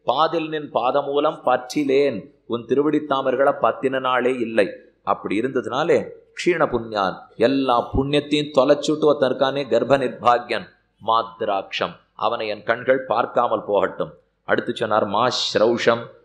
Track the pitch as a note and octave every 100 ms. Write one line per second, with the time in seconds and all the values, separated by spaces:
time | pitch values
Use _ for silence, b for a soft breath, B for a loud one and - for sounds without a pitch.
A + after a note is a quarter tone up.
0 | - C3 D#3+ E3 D#3 D#3 C#3 A#2+ B2 C#3+
1 | C#3+ C#3+ D3+ D#3+ C3+ B2+ - D3+ C3+ C3+
2 | C#3+ G#2+ - _ - A#2 A2+ C3 D3+ D3+
3 | D3 C#3 C3 B2+ C#3 C3+ A2+ A2 C3 C3
4 | B2+ B2+ B2+ B2+ A2+ A2 F#2 - - _
5 | - - G2 G2 C3 B2+ A2 B2+ E3+ B2
6 | F#2 - _ - F3 E3 D3 A#2+ A2+ G#2+
7 | F#2 - - - A#2 C3+ C3 A#2+ - A#2
8 | C#3 D3 D3 D3+ D3 C#3 C3+ D3 D#3 D3+
9 | D3+ D3 C3 B2+ C3+ C#3 C3 A#2+ B2 C#3
10 | B2 A2+ A2 A#2+ - G#2+ F2+ _ _ _
11 | G#2 A2+ A2 - G#2 G2 F#2+ - F2+ E2+
12 | _ - A2 A#2 G#2+ G#2 A#2 A#2+ B2+ C3+
13 | - A2 A#2+ C3 A#2+ G#2+ G2+ G2+ F2+ -
14 | E2 - _ _ - - - A#2 A2 G#2+
15 | G#2+ G2+ B2 - - G2+ A2+ A#2 A#2+ A#2
16 | - -